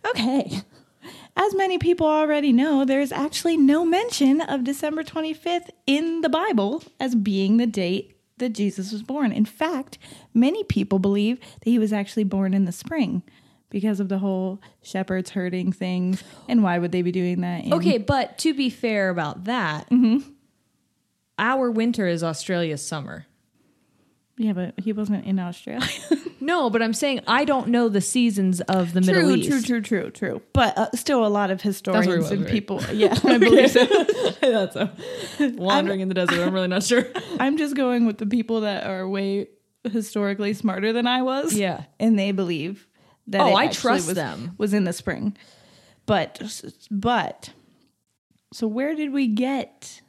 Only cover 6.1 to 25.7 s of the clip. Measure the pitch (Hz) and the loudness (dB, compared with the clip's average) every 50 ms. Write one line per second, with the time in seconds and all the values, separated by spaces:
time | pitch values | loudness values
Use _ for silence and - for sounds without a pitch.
6.1 | 330 330 320 320 330 320 370 440 330 214 196 202 262 330 - - _ _ 269 262 | -2 -2 0 0 0 0 0 2 2 2 2 0 -2 -4 -8 -14 _ _ -4 0
7.1 | 240 226 196 214 196 190 196 190 220 233 240 226 208 202 185 175 185 196 - _ | 0 0 0 0 0 0 2 4 4 2 2 0 -2 -2 -2 -2 -2 -4 -6 _
8.1 | _ _ _ _ _ - 247 254 214 202 208 202 196 196 185 202 220 208 226 - | _ _ _ _ _ -6 -6 -6 -2 -2 -2 -2 -2 -4 -8 -8 -8 -10 -8 -8
9.1 | 269 302 277 220 - - 214 - - - 311 330 349 262 269 - - _ - - | -4 -2 -2 0 2 0 0 -2 0 -4 -4 -4 -2 -6 -8 -10 -16 _ -20 -20
10.1 | - - - _ _ 226 247 277 359 440 392 - - 202 202 - 196 190 185 202 | -20 -20 -20 _ _ 2 4 4 2 0 -4 -2 -2 -2 0 0 0 0 2 0
11.1 | 202 202 208 220 247 247 - - - - - 226 240 240 214 202 214 208 196 - | 0 2 0 0 -2 -4 -8 -20 -20 -6 0 0 2 2 2 0 -2 -4 -4 -4
12.1 | - 220 214 190 196 196 196 190 185 196 196 175 180 - - - 330 311 233 175 | -4 -2 -2 0 0 0 0 2 2 2 0 0 -2 -8 -10 -6 -2 -2 -2 -2
13.1 | - 180 - - _ _ _ _ _ _ _ _ - 202 196 220 208 190 202 185 | -2 -6 -8 -10 _ _ _ _ _ _ _ _ -6 -4 -2 -2 -2 -2 -2 -4
14.1 | 196 190 202 196 190 185 185 185 190 196 - - _ _ _ - - 190 190 - | -2 -2 -2 -2 -2 -2 -4 -6 -6 -10 -16 -20 _ _ _ -8 -6 -6 -4 -2
15.1 | 185 185 185 - - 202 180 180 175 185 180 190 185 _ 185 185 180 180 180 185 | -4 -4 -4 -4 -6 -4 -4 -4 -4 -2 -2 -4 -4 _ -4 -4 -2 -2 0 -2
16.1 | 190 - - - - - - - 247 233 208 185 175 175 175 170 175 180 175 180 | -2 -4 -6 -14 -20 -18 -4 0 2 4 4 4 2 0 0 0 0 0 0 0
17.1 | 180 190 180 180 180 180 175 175 175 170 - - 294 339 175 - 285 226 202 - | 0 0 -2 0 -2 -2 -2 -4 -4 -4 0 0 0 2 4 2 2 2 2 0
18.1 | 285 269 226 - - - - 320 285 269 269 247 - - - 226 214 202 190 185 | 0 0 0 -4 -6 -2 -2 0 0 2 -2 -2 -2 -2 -4 -2 0 0 0 0
19.1 | 180 175 156 147 - - 180 208 247 254 196 156 151 151 - - 247 254 240 220 | 0 -2 -4 -4 -6 -8 -6 -4 -2 -2 -2 -2 -4 -6 0 2 4 4 6 6
20.1 | 226 277 277 - - _ _ _ _ _ _ _ _ _ _ _ _ _ _ _ | 4 2 0 -4 -20 _ _ _ _ _ _ _ _ _ _ _ _ _ _ _
21.1 | _ _ _ _ _ - 208 233 262 269 262 240 220 220 226 240 233 226 196 175 | _ _ _ _ _ -2 0 0 0 0 0 0 0 0 0 0 0 0 0 0
22.1 | 170 165 170 165 156 - - - 185 175 170 160 151 143 - - 165 151 139 - | 0 -2 -2 -4 -4 -6 -6 -4 -2 -2 -2 -2 -4 -6 -8 -8 -8 -8 -10 -12
23.1 | - 160 147 _ _ _ _ _ _ _ _ _ _ _ _ _ _ _ _ _ | -14 -16 -18 _ _ _ _ _ _ _ _ _ _ _ _ _ _ _ _ _
24.1 | _ _ _ _ _ - 226 214 196 180 180 175 - - 185 220 208 208 214 202 | _ _ _ _ _ -4 -2 -2 -2 -2 -6 -6 -8 -6 -6 -4 -4 -4 -2 -2
25.1 | 208 196 - 196 196 190 180 175 175 - - - | -2 -4 -2 -2 -2 -2 -2 -6 -10 -12 -12 -10